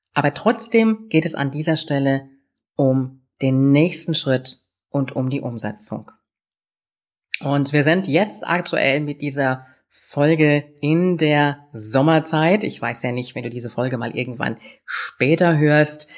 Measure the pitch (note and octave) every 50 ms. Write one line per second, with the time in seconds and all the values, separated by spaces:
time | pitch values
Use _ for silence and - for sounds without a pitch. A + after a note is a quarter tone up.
0 | _ _ - - - D3 - - - A3 - - - - - A3+ A3+ A3 A3 A3
1 | - - - D#3+ D#3+ E3 - - C#3 C3+ C3 D3 D3+ D#3+ D#3+ D3+ - - D3 C#3
2 | C#3 C3+ C3+ C3+ C3+ - _ _ _ _ _ _ _ _ _ - C#3+ C3 C3 C3+
3 | C3 B2+ - - _ _ _ - C#3 C3 C3 C3 C3+ C#3 C#3 D3 D#3+ E3+ E3+ -
4 | - - D#3+ - - C#3 C3 B2+ C3 - - - _ _ _ _ _ _ - C#3+
5 | C3+ C3 - C3+ B2+ C3 C3 C#3 - B2 A#2+ A2+ - G#2 G#2 - - - A2 A2
6 | G#2+ - - _ _ _ _ _ _ _ _ _ _ _ _ _ _ _ _ _
7 | _ _ _ _ _ _ - - - C#3 C#3+ C#3+ C#3 C#3 C#3+ D3+ C#3 D#3 E3 F#3
8 | F#3 F#3 C3+ E3 G#3 G#3 - - - - E3+ F3 F3 - - - - C3+ C3+ D3
9 | D3+ D3 C#3+ C#3+ D3+ C#3+ C3+ C#3+ C#3 C3 C3 B2+ - - _ _ _ _ - -
10 | - - - C#3+ D3 D3+ E3 D#3 D#3 D3 D3 C#3+ C#3+ - - _ - D3 D#3 E3+
11 | F3+ F#3 F3 - D#3+ D3+ D3+ D3 D3 C#3+ C#3 - - _ - A2+ G#2+ G2+ G#2 C3
12 | C#3 D#3+ D#3+ D#3+ D3 - - D#3 D#3 E3 F#3+ G#3 - D3+ - - - A#2 A#2 -
13 | - B2+ A#2+ B2 B2 - - B2+ A#2+ A#2+ A#2 B2 A#2 A#2 - - B2 C3 C3 A#2
14 | A#2 A#2 - - B2 B2 A#2 A2 - - - - - - - _ _ - - -
15 | - - - - B2+ C3+ E3 E3 F3+ E3+ D#3+ D3 D3+ D3+ D3 D3+ D3+ D3 - -
16 | - - -